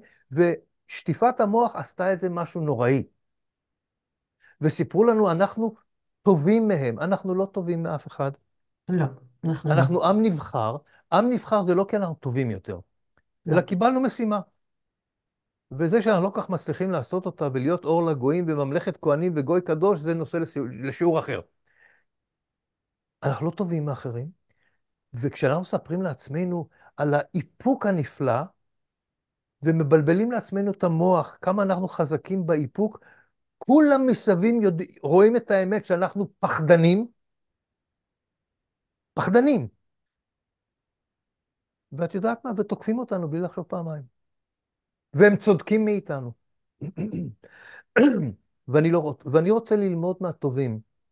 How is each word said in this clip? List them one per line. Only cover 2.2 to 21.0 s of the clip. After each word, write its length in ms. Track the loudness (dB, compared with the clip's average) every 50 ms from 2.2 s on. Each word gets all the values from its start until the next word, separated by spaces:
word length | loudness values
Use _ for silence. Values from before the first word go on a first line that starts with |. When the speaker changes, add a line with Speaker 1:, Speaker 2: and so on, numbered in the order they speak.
Speaker 1:
זה 80 | -2 -4
משהו 320 | -4 -4 -6 -6 -6 -4
נוראי. 420 | -2 -2 0 0 2 2 2 2 0 -4 _ _ _ _ _ _ _ _ _ _ _ _ _ _ _ _ _ _ _ _ _ _ _ _ _ _ _ _ _ -2
וסיפרו 440 | -2 -2 0 -2 -4 -2 2 2 4
לנו, 260 | 4 4 4 2 2
"אנחנו 440 | 2 2 0 0 0 -2 -4 -4 -6 -8 _ _ _ _ _ _ _ _
טובים 460 | 4 4 4 6 6 4 4 4 4 2
מהם", 300 | 0 0 0 -2 -2 -2
אנחנו 360 | -2 -2 -2 -2 -2 -2 -2
לא 140 | -2 -2 -2
טובים 300 | -4 -6 -4 -4 -4 -4
מאף 240 | -4 -4 -6 -6 -8
אחד. 240 | -10 -8 -6 -6 -6 -6 -8 _ _ _ _ _ _ _ _ _ -2
Speaker 2:
לא, 160 | -2 0 0 -2 -4 -8 -20 -20 _ _ -4
אנחנו 260 | -4 -4 -2 0 2
לא. 40 | 2
Speaker 1:
אנחנו 300 | 4 4 2 2 2 2
עם 180 | 2 2 2
נבחר, 540 | 2 2 0 -2 -6 -6 -4 -4 -2 -2 -4 -6 -10 _ _ _ _ 0
עם 160 | 2 2 2 2
נבחר 340 | 0 -2 -2 0 0 0
זה 120 | 2 2 2
לא 120 | 2 0 0
כי 80 | -2
אנחנו 180 | -2 -2 -4 -6
טובים 360 | -6 -6 -4 -2 -2 -2 -2
יותר, 280 | -4 -6 -8 -10 -12 -12 -14 _ _ _ _ _ _ _ _ _ _ _ -4
Speaker 2:
לא. 60 | 0
Speaker 1:
אלא 80 | 0 0
קיבלנו 400 | 0 0 0 2 2 2 2 2
משימה. 400 | 0 -2 -2 -2 -4 -2 -2 -4 -6 _ _ _ _ _ _ _ _ _ _ _ _ _ _ _ _ _ _ _ _ _ _ _ _ -12
וזה 320 | -6 -4 -2 0 2 2
שאנחנו 200 | 2 2 2 2
לא 80 | 0 0 -2
כך 160 | -4 -6 -4
מצליחים 400 | -6 -6 -6 -6 -6 -4 -4 -4
לעשות 360 | -4 -4 -4 -4 -6 -6 -6
אותה, 220 | -6 -6 -6 -4 -4
ולהיות 320 | -2 -2 -2 0 -2 -2 0
אור 260 | 0 0 2 2 0
לגויים, 340 | -2 0 0 0 0 0 0 -2
וממלכת 480 | -2 -2 -2 -2 -2 -4 -4 -4 -6 -4
כהנים 300 | 0 0 0 2 0 -2 -2
וגוי 240 | -2 -2 0 0 0
קדוש, 400 | 0 -2 -2 0 2 2 2 0
זה 140 | -2 -4 -4
נושא 220 | -4 -6 -6 -6
לשיעור, 320 | -6 -6 -6 -6 -6 -8 -8
לשיעור 460 | -8 -10 -8 -8 -4 0